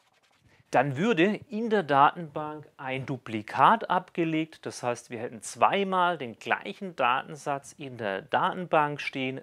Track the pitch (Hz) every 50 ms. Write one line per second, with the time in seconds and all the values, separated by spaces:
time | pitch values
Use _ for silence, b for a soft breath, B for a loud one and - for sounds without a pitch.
0 | _ _ _ _ _ _ _ _ _ b b b b _ - 135 131 143 135 127
1 | 180 233 233 - - - 208 - - - 220 214 233 233 214 208 180 143 143 139
2 | 143 147 - 175 170 151 139 160 151 151 151 156 143 - _ - 143 131 131 135
3 | 131 107 143 127 - - 110 110 101 - - - 135 160 214 220 - - - 180
4 | 180 - - - 170 160 160 156 160 160 - - - 120 110 - - 123 120 117
5 | - - 127 113 117 120 - 110 - - - 120 117 110 151 196 196 190 185 185
6 | 180 175 175 156 139 117 107 - - 120 110 - - - 196 - 202 190 170 -
7 | 135 120 123 135 - 160 160 143 - 151 143 139 - - - - 151 135 123 117
8 | 117 101 98 95 - - - 120 156 185 - 185 180 160 - 160 147 147 147 143
9 | - - - 139 131 131 131 135